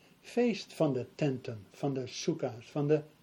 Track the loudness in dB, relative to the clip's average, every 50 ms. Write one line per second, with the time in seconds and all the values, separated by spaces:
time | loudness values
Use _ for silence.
0 | -20 -20 _ _ -14 -4 0 2 2 2 2 0 -4 -6 0 2 2 4 2 0
1 | -2 -4 -4 0 0 0 0 -2 -4 -8 -10 -10 -12 -16 -10 -4 -2 -2 -2 -2
2 | -4 -6 -8 -6 -2 -2 -2 0 -2 -4 -6 -6 -12 -6 -2 0 2 4 4 2
3 | 2 -2 -16 _